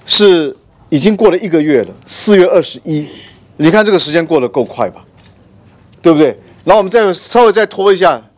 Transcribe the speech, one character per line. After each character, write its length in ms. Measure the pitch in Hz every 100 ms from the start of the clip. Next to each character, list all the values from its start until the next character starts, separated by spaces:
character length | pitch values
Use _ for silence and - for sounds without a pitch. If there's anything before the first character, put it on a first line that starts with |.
| -
是 500 | - 208 175 147 - _ _ _
已 100 | 143
经 160 | 175 208
过 160 | 214
了 60 | 180
一 100 | 214
个 140 | 160
月 200 | 151 131
了， 60 | 92 90 -
四 300 | - - 202
月 100 | 175
二 160 | 180
十 180 | - 127
一， 240 | 175 151 147 - - - _ -
你 140 | 156
看 120 | 214
这 80 | 214
个 60 | 185
时 140 | 151
间 120 | 165 165
过 140 | 160
得 80 | 123
够 160 | 143
快 260 | 110 - 101
吧， 140 | - _ _ - _ _ _ _ _ _ _
对 100 | 170
不 80 | 151
对？ 180 | 143 104 - _ -
然 80 |
后 40 | 214
我 60 |
们 80 | 190
再 220 | 226 208
稍 320 | 170 - 233 202
微 60 |
再 140 | 202 214
拖 260 | - 196
一 40 | 185
下， 260 | 180 123 110